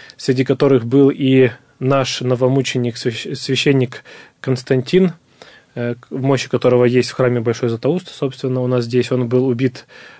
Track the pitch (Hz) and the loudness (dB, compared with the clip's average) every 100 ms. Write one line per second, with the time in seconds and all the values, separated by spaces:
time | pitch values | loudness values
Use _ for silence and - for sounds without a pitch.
0 | - - - 131 131 127 139 131 117 139 | -20 -8 -2 0 0 2 4 2 2 4
1 | 139 151 131 135 123 - _ - 131 139 | 4 4 2 4 4 0 _ -6 0 0
2 | 127 - 127 123 127 135 123 127 120 117 | -2 -4 -2 0 2 0 -2 -2 -4 -4
3 | 123 110 - 135 - 131 151 135 123 - | -6 -6 -8 -8 -4 -2 2 2 0 -6
4 | - - - _ 135 127 - 131 131 185 | -20 -20 -20 _ -4 -4 0 -2 2 2
5 | 185 - _ - - - _ 120 120 120 | 2 -2 _ -20 -20 -20 _ -8 -6 -8
6 | - 147 131 135 - 120 123 123 123 127 | -10 -4 0 0 0 0 2 4 4 2
7 | 123 - 123 123 117 110 120 113 131 180 | 0 0 0 0 -2 -2 -4 -2 -2 -4
8 | - - 139 - 131 127 127 123 117 123 | -6 -8 -8 -6 -6 -4 -2 -2 0 -2
9 | 117 127 117 127 131 120 131 - - - | 0 -2 0 0 0 0 -2 -4 -20 -20
10 | - | -20